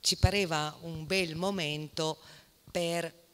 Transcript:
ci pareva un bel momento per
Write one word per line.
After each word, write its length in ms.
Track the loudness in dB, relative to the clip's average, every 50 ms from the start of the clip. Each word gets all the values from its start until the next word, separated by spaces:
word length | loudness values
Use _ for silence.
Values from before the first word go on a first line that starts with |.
ci 140 | 2 0 4
pareva 600 | 4 4 4 6 4 2 2 0 0 0 -2 -6 -8
un 240 | -10 -10 -8 -8 -4
bel 300 | 0 0 0 0 0 -2
momento 800 | 0 0 0 0 0 -2 -2 -2 -4 -6 -8 -4 -2 -2 -2 -2 -4 -10 -20 -20 -20 -20 -20 _ _ _ -6
per 420 | -2 -2 0 0 0 -2 -4 -4 -8 -14 -20 -20